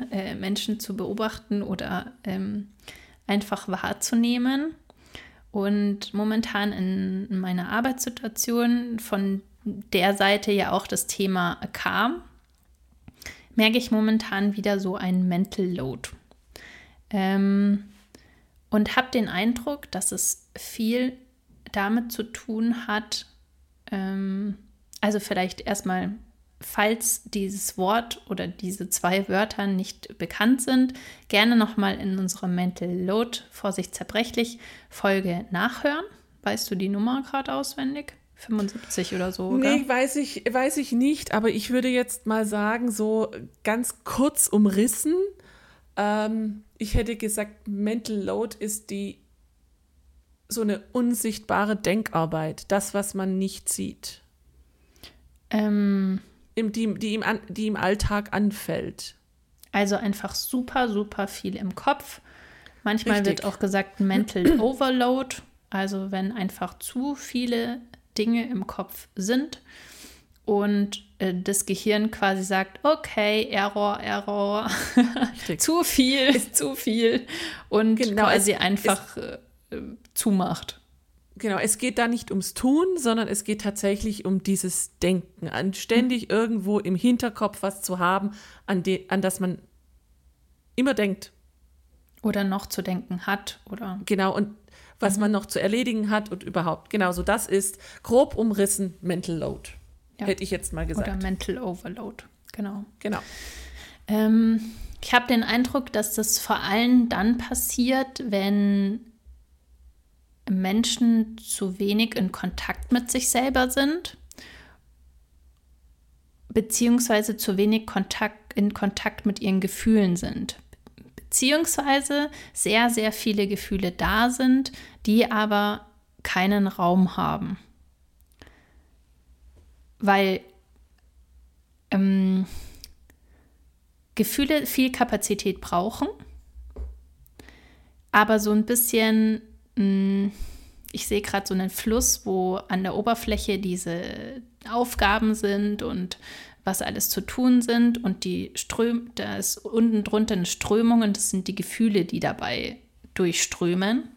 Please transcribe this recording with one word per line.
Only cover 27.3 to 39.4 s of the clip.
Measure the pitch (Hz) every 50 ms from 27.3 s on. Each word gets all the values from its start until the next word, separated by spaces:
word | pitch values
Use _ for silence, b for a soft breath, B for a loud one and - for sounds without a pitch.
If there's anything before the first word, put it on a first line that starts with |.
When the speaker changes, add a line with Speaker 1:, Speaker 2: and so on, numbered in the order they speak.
| - 208 196 190 202 196 - - -
Speaker 1:
Wort | - 185 185 214 233 233 233 - - - -
oder | 202 185 180 175
diese | 180 - - 180 196 - 185 180
zwei | - - - 175 185 196 196 196
Wörter | 185 190 214 214 - - 202 196
nicht | 196 185 196 - - - - - - -
bekannt | 170 170 - - 208 233 262 254 -
sind, | - 254 254 262 254 B B B B B B B B
gerne | - 196 214 233 240
noch | 226 214 220 226
mal | - 202 196 190 -
in | - 196 190 190
unserer | 190 180 - - - 180
Mental | 180 175 180 180 180 - - 175
Load, | 175 185 180 185 196 220 240 233 233 - - - -
Vorsicht | - - 202 190 - 180 - -
zerbrechlich, | - - - - 214 233 240 - 240 233 240 240 B B B B B B B
Folge | - - - 202 196 196 190 180 170 175 - -
nachhören. | 180 175 202 247 - - - 285 294 320 381 427 b b b b b _ -
Weißt | 208 214 220 - -
du | 202
die | 180 190 196
Nummer | 202 202 214 240 254 277 269 -
grad | - 269 269 277
auswendig? | 262 269 277 269 - - 269 262 285 294 285 - - _ _ _ _
Fünfundsiebzig | _ - - 220 214 202 196 - 233 - - - - 185 - 196
oder | 185 180 185 180
so, | -